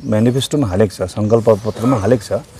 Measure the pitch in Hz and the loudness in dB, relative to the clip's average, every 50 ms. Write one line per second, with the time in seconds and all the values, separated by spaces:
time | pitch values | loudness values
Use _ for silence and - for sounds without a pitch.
0 | - 113 107 107 113 123 120 135 131 - 160 151 131 98 90 98 110 98 - - | -4 -2 0 2 2 2 2 0 -2 -2 -2 -2 0 0 2 2 2 0 0 -4
1 | 95 90 - 127 104 104 117 117 107 117 110 101 113 107 - - 113 127 135 107 | -8 -6 -4 -4 0 2 2 2 4 4 2 2 0 -6 -6 -2 -2 -2 0 0
2 | 95 107 127 117 - - 98 - - - - | 2 0 0 0 0 -4 -6 -6 -6 -10 -18